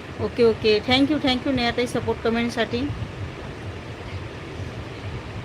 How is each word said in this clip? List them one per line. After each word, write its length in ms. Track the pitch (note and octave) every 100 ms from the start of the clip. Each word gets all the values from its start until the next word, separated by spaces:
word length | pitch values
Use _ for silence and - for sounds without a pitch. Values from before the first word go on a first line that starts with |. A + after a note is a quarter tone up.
| - -
ओके, 220 | G#3+ -
ओके. 380 | A#3 G#3+ A3+ G#3
Thank 260 | G#3 B3+ C#4
you, 100 | D4
thank 220 | C#4 B3
you 160 | C#4+
नेहाताई, 320 | C4 A#3+ A#3+ B3
सपोर्ट 340 | B3 A3 A3+
कमेंटसाठी. 600 | A#3 A#3 A#3 A#3 A3 A#3+ C#4+ - - - - - - - - - - - - - - - - - - - - - - - - -